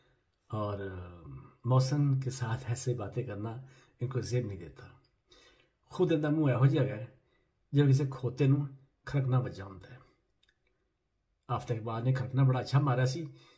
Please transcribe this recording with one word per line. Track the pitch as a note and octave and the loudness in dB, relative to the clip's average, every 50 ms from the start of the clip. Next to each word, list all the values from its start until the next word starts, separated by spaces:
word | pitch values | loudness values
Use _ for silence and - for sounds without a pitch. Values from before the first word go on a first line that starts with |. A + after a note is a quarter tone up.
| _ _ _ _ _ _ _ _ _ - | _ _ _ _ _ _ _ _ _ -8
और | - G#2+ G#2 G2+ G2+ G2 G2 F#2+ F#2+ F2+ F2+ F2 F2 E2+ D#2+ D2 C3+ - - - - _ - | -6 -4 -4 -4 -4 -6 -6 -8 -8 -10 -12 -14 -16 -18 -16 -16 -16 -16 -18 -20 -20 _ -2
मौसम | A#2+ B2+ C3 C3 - D3+ D3 C#3+ C#3+ C3+ C3 | 2 4 4 4 4 2 2 2 2 2 2
के | - B2+ | 0 -2
साथ | - - A#2 A2 A2+ - - - | -6 -4 -4 -4 -4 -4 -4 -4
ऐसे | A#2+ - - C3 B2 | -6 -4 -2 -2 -2
बातें | - - - - B2+ A2+ | -2 -4 -6 -6 -6 -6
करना | - G#2 G2 G#2+ A2 A2+ B2+ - - - - _ _ _ - | -6 -6 -8 -8 -8 -8 -10 -14 -18 -20 -20 _ _ _ -8
इनको | C3 B2 - B2 G#2 | -8 -6 -4 -4 -4
जेब | F#2+ A#2 B2 A#2 G#2 | -2 -2 -2 -2 -2
नहीं | G2 F2 | -6 -10
देता। | E2+ - - - - - - _ _ _ _ _ _ _ _ - _ _ _ _ _ _ _ _ _ _ - | -12 -16 -16 -18 -20 -20 -20 _ _ _ _ _ _ _ _ -20 _ _ _ _ _ _ _ _ _ _ -2
खुद | - F#3 D#3+ E3 | 0 2 4 4
इनका | D3+ D3+ D3 | 2 2 2
मुंह | D3 D#3+ D#3 C#3 B2 | 2 2 4 4 4
एहो | A2+ C3 | 6 6
जिहा | C3+ - D#3 C3 | 6 6 4 2
है | - G#2+ A2 - - - _ _ _ _ _ _ _ _ _ _ _ - | 0 -2 -6 -10 -12 -16 _ _ _ _ _ _ _ _ _ _ _ 2
जब | C#3 D3 | 4 6
किसी | C#3 C3 C3+ D3 C3 | 6 6 4 4 0
खोते | - - - A#2+ - - D3 C3+ | -4 -4 -6 -4 -2 2 2 4
नूं | C#3 C#3+ D3 C#3 - - _ _ _ _ _ | 4 2 0 -2 -8 -14 _ _ _ _ _
खड़कना | - - C#3+ C3 B2+ B2+ B2+ | -4 -2 -2 0 2 2 0
वजा | G#2+ G2 E2+ F#2 F#2+ | 0 -2 -6 -10 -12
हुंदा | G2 G2 F#2 - - - | -14 -14 -16 -18 -20 -20
है। | - - _ _ _ _ _ _ _ _ _ _ _ _ _ _ _ _ _ _ _ _ _ _ _ _ _ _ _ _ - | -20 -20 _ _ _ _ _ _ _ _ _ _ _ _ _ _ _ _ _ _ _ _ _ _ _ _ _ _ _ _ -6
आफताब | B2+ A2+ - - A#2+ | -6 -4 -4 -4 -6
इकबाल | A2 G#2+ A2+ A2+ A2+ A#2 | -4 -4 -6 -6 -2 0
ने | C3 C3 | 0 0
खड़कना | - - - - C3 C#3 | 0 -2 -2 0 2 4
बड़ा | C3 B2+ B2 | 4 4 2
अच्छा | - - - C#3 | 0 2 2 2
मारा | D3+ C#3+ B2 B2+ C3 | 4 2 2 2 2
सी, | B2+ C3+ E3+ D#3+ C#3 - - - - _ | 0 0 -4 -6 -10 -12 -18 -20 -20 _